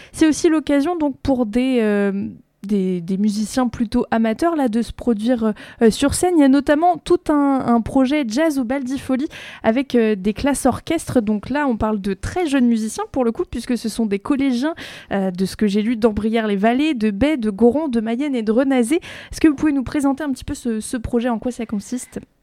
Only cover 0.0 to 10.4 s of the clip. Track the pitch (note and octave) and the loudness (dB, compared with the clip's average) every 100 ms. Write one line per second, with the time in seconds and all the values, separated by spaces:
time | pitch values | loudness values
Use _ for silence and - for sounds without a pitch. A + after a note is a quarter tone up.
0 | - - D#4+ C#4+ E4+ D#4 C#4 C#4+ C#4+ F4+ | -10 0 2 4 2 2 2 2 2 0
1 | D4 C4 - B3+ A3+ A#3 C4 B3+ G#3+ G3+ | -2 -2 0 0 0 0 0 2 2 2
2 | G3+ G3 G#3+ - _ _ G3 G#3 F#3 F3+ | 0 -2 -6 -10 _ _ -4 0 0 -2
3 | E3+ F#3+ G#3+ G#3 G#3+ C4 B3 - A3+ B3 | -2 0 0 0 -2 -2 -2 -2 -2 -2
4 | - A3+ A3+ A3 E4+ D#4+ C4 A3 A3 - | 0 0 0 0 0 0 0 0 -4 -4
5 | - G#3+ A3 B3 A3 G#3 - - A#3 - | -2 0 0 0 0 -4 -8 2 4 4
6 | C#4 - F4+ E4+ C#4 C#4 C#4 D4 F4+ E4 | 2 2 2 6 6 6 4 4 4 2
7 | - F4 - D4+ C#4 C4+ - A#3 G3+ C4+ | 2 0 2 2 2 2 2 2 2 2
8 | B3+ D4+ A#3+ A3+ D#4+ C#4 A3+ C#4 B3 C4+ | 2 2 0 0 0 0 -2 -4 -4 -6
9 | - B3+ D#4 - - - - A#3 C4+ A#3+ | -4 -4 -4 -8 -18 -6 0 0 2 2
10 | A3 G#3 F#3+ G#3 | 2 0 -2 -2